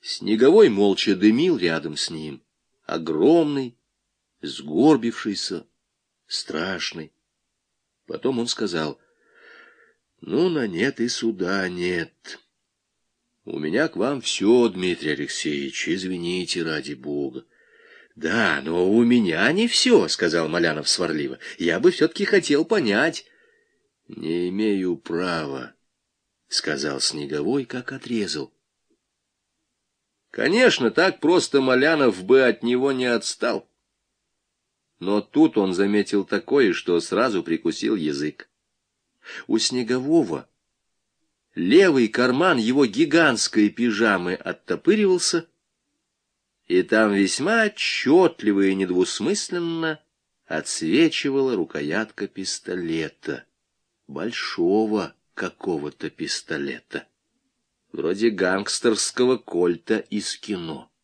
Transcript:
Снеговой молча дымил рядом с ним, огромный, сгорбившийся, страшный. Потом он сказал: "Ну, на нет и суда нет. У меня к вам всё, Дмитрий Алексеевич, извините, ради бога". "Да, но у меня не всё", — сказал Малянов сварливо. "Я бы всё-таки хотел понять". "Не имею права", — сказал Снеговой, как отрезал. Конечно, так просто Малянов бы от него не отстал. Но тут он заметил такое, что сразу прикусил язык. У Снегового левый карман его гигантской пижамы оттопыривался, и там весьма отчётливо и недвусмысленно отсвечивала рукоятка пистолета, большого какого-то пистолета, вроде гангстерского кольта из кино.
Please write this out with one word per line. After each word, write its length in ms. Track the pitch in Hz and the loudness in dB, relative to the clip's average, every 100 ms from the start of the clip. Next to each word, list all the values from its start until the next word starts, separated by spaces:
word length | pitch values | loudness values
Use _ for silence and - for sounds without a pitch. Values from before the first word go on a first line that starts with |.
Снеговой 680 | - - 98 110 131 196 196 | -10 -8 -2 4 6 8 8
молча 460 | 101 101 95 - 92 | 6 2 2 0 4
дымил 420 | 104 113 180 143 | 6 6 2 2
рядом 380 | 90 80 78 76 | 0 -2 -4 -6
с 140 | - | -8
ним, 340 | 82 78 67 _ _ _ _ - | -8 -10 -14 _ _ _ _ -10
огромный, 920 | 82 80 78 104 170 151 143 127 _ _ _ _ _ _ _ | -8 -4 2 4 4 2 -2 -6 _ _ _ _ _ _ _
сгорбившийся, 1300 | 73 - 73 78 143 143 117 113 110 98 - 87 - _ _ _ _ _ _ | -14 -12 -6 2 4 4 2 -4 -6 -6 -6 -10 -12 _ _ _ _ _ _
страшный. 840 | - - 78 90 90 - 82 78 _ _ _ _ _ _ _ _ _ _ | -12 -8 -6 -6 -6 -8 -10 -16 _ _ _ _ _ _ _ _ _ _
Потом 320 | - 123 127 | -6 -4 -2
он 80 | 120 | -4
сказал: 520 | - 104 85 76 69 _ _ _ _ - - - _ _ _ _ _ | -4 -4 -2 -4 -8 _ _ _ _ -20 -20 -20 _ _ _ _ _
"Ну, 280 | - 110 185 | -4 0 0
на 160 | 156 117 | 0 -4
нет 320 | 85 123 135 | -2 -2 -2
и 80 | 117 | -4
суда 600 | - 113 98 90 98 92 | -2 -4 -2 -4 -2 -4
нет. 720 | 90 87 87 80 _ - - _ _ _ _ _ _ _ _ _ _ - | -4 -4 -2 -6 _ -20 -20 _ _ _ _ _ _ _ _ _ _ -12
У 140 | 73 | -8
меня 280 | 76 98 156 | -2 -2 -2
к 80 | - | -2
вам 260 | 113 139 | -4 -4
всё, 480 | - - 98 123 117 | -6 -2 4 6 4
Дмитрий 420 | 92 90 85 76 | 0 -4 -2 -4
Алексеевич, 800 | 73 71 - 76 73 69 - - | -4 -6 -6 -4 -4 -6 -8 -4
извините, 720 | 92 92 87 85 90 87 90 | -4 -4 -6 -4 -4 -4 -6
ради 300 | 80 78 71 | -4 -6 -8
бога". 520 | 69 71 71 69 64 - _ _ _ - - _ - | -12 -8 -6 -6 -8 -18 _ _ _ -20 -20 _ -8
"Да, 460 | 80 107 101 73 | -4 0 0 -2
но 260 | 69 87 90 | -2 0 2
у 140 | 110 | 4
меня 480 | 120 123 101 80 107 | 4 4 2 0 0
не 160 | 175 233 | 2 0
всё", — 400 | - 254 214 85 | 2 4 4 4
сказал 400 | - 87 82 80 | 0 0 0 -2
Малянов 400 | 85 82 76 80 | 0 0 0 -2
сварливо. 480 | - - 76 69 65 - - | -2 -2 -2 -6 -8 -16 -4
"Я 220 | 82 82 | -2 2
бы 120 | 156 | 2
всё-таки 340 | 175 156 - 196 | 2 -2 0 0
хотел 400 | 202 - 143 160 | 2 2 0 2
понять". 600 | 214 123 101 156 - - _ _ _ _ _ _ _ _ | 0 2 2 0 -2 -16 _ _ _ _ _ _ _ _
"Не 420 | - 76 85 90 | -10 -4 -2 -2
имею 480 | 95 107 98 92 82 | -2 0 0 -2 -4
права", — 760 | - 82 90 85 73 67 60 _ _ _ _ _ _ _ _ | -4 -4 -2 -4 -4 -8 -12 _ _ _ _ _ _ _ _
сказал 520 | - - 71 73 67 | -6 -4 -4 -4 -4
Снеговой, 680 | - 76 71 73 76 139 123 | -4 -6 -6 -4 -2 -2 -4
как 260 | 127 123 | -10 -10
отрезал. 600 | 131 123 117 98 76 67 _ _ _ _ _ _ _ _ _ _ _ _ _ _ _ _ _ _ | -14 -6 -4 -4 -6 -10 _ _ _ _ _ _ _ _ _ _ _ _ _ _ _ _ _ _
Конечно, 600 | - 120 208 254 - 120 | -4 0 4 4 4 0
так 280 | 127 185 151 | 2 0 2
просто 400 | 151 175 - 143 | 2 2 4 0
Малянов 640 | 131 127 143 160 131 92 | 4 4 4 4 2 2
бы 200 | 92 131 | 4 6
от 200 | 127 104 | 6 2
него 300 | 117 123 135 | 0 0 0
не 120 | 131 127 | 0 0
отстал. 640 | 117 - - 123 95 - _ _ _ _ _ _ _ _ _ _ _ _ _ | -2 -2 -4 -4 -4 -8 _ _ _ _ _ _ _ _ _ _ _ _ _
Но 200 | 90 104 | -2 -2
тут 380 | - 143 160 - | -2 2 4 4
он 160 | 95 | 0
заметил 500 | 90 101 104 98 104 | 0 2 2 0 -2
такое, 500 | 95 101 - 139 113 | -2 -6 0 2 2
что 260 | 82 - 85 | 0 0 0
сразу 420 | - 95 123 98 | 0 0 0 -2
прикусил 520 | 82 80 82 78 110 110 | -2 -2 -2 -4 -2 -2
язык. 540 | 76 69 76 - - _ _ _ _ _ _ _ - - - | -4 -4 -6 -8 -20 _ _ _ _ _ _ _ -20 -18 -2
У 100 | 113 | -2
Снегового 920 | - 127 113 127 135 165 113 73 - _ _ _ _ _ _ _ _ _ _ | 0 -4 -2 -2 2 2 2 -4 -10 _ _ _ _ _ _ _ _ _ _
левый 540 | - 87 151 190 139 110 | -6 4 6 6 4 2
карман 500 | 120 127 127 185 143 | 2 2 2 2 2
его 280 | 110 131 131 | 2 2 2
гигантской 840 | 101 160 160 156 113 - 107 104 | 2 2 4 4 2 -2 2 2
пижамы 680 | - 120 104 113 95 87 82 | 2 -2 2 2 2 -2 -6
оттопыривался, 1120 | - 87 - 87 - 214 202 180 - 170 160 _ _ _ _ _ _ _ _ _ _ _ _ | -6 -10 -6 -2 2 2 4 2 0 -4 -6 _ _ _ _ _ _ _ _ _ _ _ _
и 140 | 90 | 0
там 300 | 87 110 110 | 2 2 4
весьма 500 | 101 95 - 151 226 | 4 2 0 0 0
отчётливо 960 | 214 - - - 127 165 175 - 107 101 98 | 0 -2 -4 -2 4 4 4 2 0 2 2
и 80 | 95 | 2
недвусмысленно 1300 | 95 90 90 - 110 208 - 175 170 165 160 156 _ _ _ _ _ | 0 2 0 0 -2 -2 -4 -4 -4 -4 -4 -6 _ _ _ _ _
отсвечивала 1120 | - - - 80 113 160 - 143 135 135 110 | -8 -6 -6 0 4 2 2 -2 0 0 0
рукоятка 720 | 80 76 73 90 110 - 101 | -4 -6 -4 -4 -6 -8 -10
пистолета, 1160 | - 95 - - 90 85 82 78 _ - 65 _ _ _ _ _ _ _ | -8 -8 -8 -8 -8 -4 -4 -6 _ -10 -10 _ _ _ _ _ _ _
большого 1080 | 71 101 117 - - 87 104 110 107 82 _ _ | -10 -8 -8 -10 -2 2 2 2 -2 -4 _ _
какого-то 760 | - 92 _ - 82 73 - - | -10 -10 _ -6 -6 -6 -10 -12
пистолета, 1000 | _ 76 - - 78 69 62 _ - - _ _ _ _ _ _ _ _ | _ -8 -8 -8 -8 -6 -10 _ -12 -12 _ _ _ _ _ _ _ _
вроде 380 | - 76 98 113 | -6 -4 0 0
гангстерского 1080 | 98 92 95 101 - 120 107 - - 127 127 | 2 0 0 -4 -2 0 0 -4 0 0 0
кольта 600 | - 85 87 85 - 110 | -2 0 0 0 -2 -4
из 400 | - 104 - - | -2 -8 -8 -10
кино. 520 | - 98 82 71 - _ | -8 -8 -8 -12 -14 _